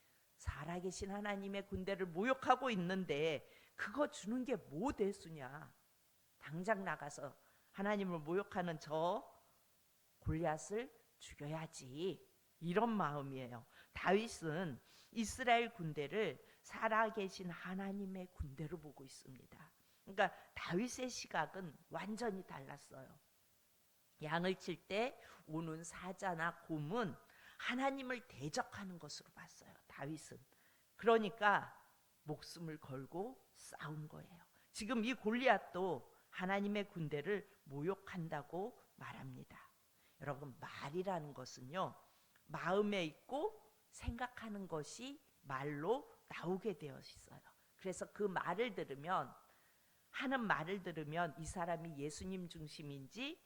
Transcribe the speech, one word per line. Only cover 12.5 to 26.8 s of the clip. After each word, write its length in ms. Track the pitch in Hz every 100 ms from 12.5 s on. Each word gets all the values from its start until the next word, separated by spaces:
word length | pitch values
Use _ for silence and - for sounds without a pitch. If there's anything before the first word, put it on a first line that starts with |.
| -
이런 300 | 165 180 233
마음이에요. 760 | 214 156 143 139 131 127 120 - - -
다윗은 840 | - 156 196 226 - 165 151 185 120 - - -
이스라엘 600 | 226 214 - 247 233 233
군대를 720 | 233 165 151 143 185 202 127 - -
살아계신 880 | - - 220 214 220 208 190 - 180
하나님의 800 | 165 180 190 196 196 196 190 185
군대로 440 | - 151 135 151 165
보고 280 | 151 131 135
있습니다. 640 | - - 127 - - 156 _ _ _
그러니까 320 | - 196 190 - - -
다윗의 540 | - 175 247 - 254
시각은 640 | - - 180 151 185 180 131 -
완전히 540 | 160 185 214 240 190 175
달랐어요. 720 | 160 135 143 - 135 131 170 _ _ _ _ _ _ _ _ _ -
양을 340 | 151 165 180 190
칠 320 | - 165 -
때 300 | 196 247 - - - -
오는 380 | 156 165 160
사자나 800 | 165 - 180 190 196 170 165 -
곰은 540 | - 156